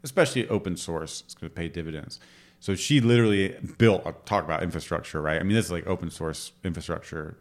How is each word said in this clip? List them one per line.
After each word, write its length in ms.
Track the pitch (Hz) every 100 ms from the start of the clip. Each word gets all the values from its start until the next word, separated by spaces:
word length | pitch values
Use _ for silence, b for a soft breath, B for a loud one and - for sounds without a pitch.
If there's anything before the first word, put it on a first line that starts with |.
especially 460 | 151 - 160 131 117
open 280 | 107 92 87
source, 460 | - 82 78 -
it's 100 | -
gonna 160 | - 82
pay 180 | 85 82
dividends. 520 | 85 80 78 - - B B B B
So 160 | -
she 260 | 95 - 147
literally 560 | 113 120 113 101 95 - - -
built, 260 | 113 92 78
uh, 60 | - -
talk 180 | 104
about 180 | 78 80
infrastructure, 600 | 87 80 - 85 - 80
right? 180 | 76 80
I 20 |
mean, 120 | 95
this 120 | 110 87
is, 60 |
like, 140 | 87 85
open 240 | 90 85
source 420 | - 80 78 - _
infrastructure 760 | 95 85 80 82 - 82 78 -